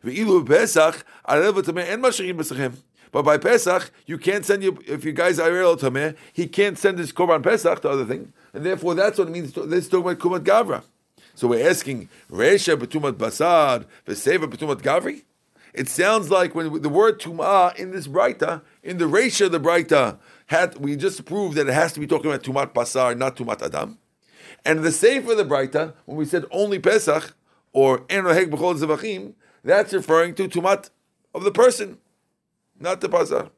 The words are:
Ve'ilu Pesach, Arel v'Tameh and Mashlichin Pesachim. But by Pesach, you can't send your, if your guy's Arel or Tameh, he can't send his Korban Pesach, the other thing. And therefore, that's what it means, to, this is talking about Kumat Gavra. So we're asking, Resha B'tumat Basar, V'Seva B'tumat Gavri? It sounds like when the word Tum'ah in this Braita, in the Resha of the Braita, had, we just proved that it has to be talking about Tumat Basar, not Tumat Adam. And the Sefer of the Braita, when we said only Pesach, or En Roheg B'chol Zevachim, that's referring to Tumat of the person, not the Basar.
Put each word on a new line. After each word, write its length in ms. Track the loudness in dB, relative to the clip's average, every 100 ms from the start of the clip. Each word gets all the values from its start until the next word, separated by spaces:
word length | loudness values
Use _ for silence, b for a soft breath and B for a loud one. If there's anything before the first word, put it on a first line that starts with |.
Ve'ilu 400 | -8 -4 2 2
Pesach, 600 | 6 4 4 4 2 0 -18 B 0
Arel 240 | 2 2
v'Tameh 300 | 0 -2 -4
and 200 | -6 -2
Mashlichin 300 | -2 -2 -6
Pesachim. 440 | -6 -6 -4 -6 -8 _ _ b
But 120 | -2
by 140 | 2 2
Pesach, 540 | 4 2 2 -2 -2 b -12
you 120 | -4
can't 280 | -2 -2 0
send 180 | 0
your, 100 | 0 -4 -10
if 160 | -8
your 80 | -6
guy's 260 | 0 0 2
Arel 360 | 2 4 2
or 40 | 2
Tameh, 380 | 0 -2 -4 -6 B
he 160 | -8 -4
can't 300 | 0 0 2
send 200 | -2 0
his 140 | -8
Korban 320 | -2 2 2
Pesach, 380 | 2 2 0 0
the 80 | -2
other 160 | -2 -4
thing. 260 | -6 -10 b b
And 120 | -8 -6
therefore, 300 | -4 -2 0
that's 240 | 0 0
what 80 | -4
it 40 |
means, 200 | -4 -8
to, 120 | -10 -2
this 180 | -2
is 60 | 0
talking 200 | 0 0
about 80 | -2
Kumat 260 | -2 0 2
Gavra. 380 | 2 2 -6 _ _ _ _ b -4
So 140 | 0
we're 200 | 4 4
asking, 400 | 2 -4 -10 -12 b b
Resha 460 | 0 4 4 2 -2
B'tumat 360 | -2 -4 -4
Basar, 720 | -4 -6 -2 2 4 4 0 -6 b -10
V'Seva 380 | -4 0 0 -2
B'tumat 360 | -8 -6 -4
Gavri? 420 | 0 -2 -2 -10 _ _ _ b b
It 140 | -8 -6
sounds 420 | 0 2 2 2
like 260 | 0 0 -2
when 260 | -6 -4
the 80 | -2
word 300 | 2 2 0
Tum'ah 560 | -8 -6 2 4 2 0
in 160 | -10
this 160 | -10 -4
Braita, 540 | 0 0 0 -4 -4 b b
in 160 | -12 -4
the 80 | 0
Resha 400 | 2 2 2 0
of 60 |
the 80 | 2
Braita, 580 | 2 0 4 2 2 -4 b b _
had, 300 | 0 0 -2
we 180 | -6 -4
just 280 | -4 -6 -8
proved 300 | -6 -4 -2
that 120 | 0
it 60 |
has 200 | 0 0
to 60 | -2
be 80 | -2
talking 220 | -2 -2
about 140 | -4
Tumat 300 | -4 -4 -2
Basar, 440 | -4 -2 0 0 0
not 200 | -4 -6
Tumat 240 | -8 -6
Adam. 360 | -6 -6 -8 -14 _ _ B B B B -2
And 180 | 0
the 80 | 0
Sefer 400 | 2 2 2 0
of 60 | 0
the 80 | 2
Braita, 480 | 0 0 -2 -4 -8 -14
when 120 | -8
we 80 | -2
said 200 | -4 -4
only 280 | -2 -2 0
Pesach, 560 | 2 2 2 -2 -4 _ _ _ _
or 320 | 4 4 4 0
En 140 | -2
Roheg 260 | 4 4 2
B'chol 280 | 0 -2 -2
Zevachim, 560 | -2 -2 -4 -8 -12 -20 b b
that's 300 | 2 2 2
referring 420 | -2 2 2 2 -2
to 140 | -4
Tumat 400 | -2 0 0 -2 _ _ _ _
of 100 | -4 -2
the 60 |
person, 480 | 4 4 4 -8 -14 _ _ _ _ _ _ _ _
not 220 | -6 -4
the 80 | 0
Basar. 420 | 0 0 -2 -6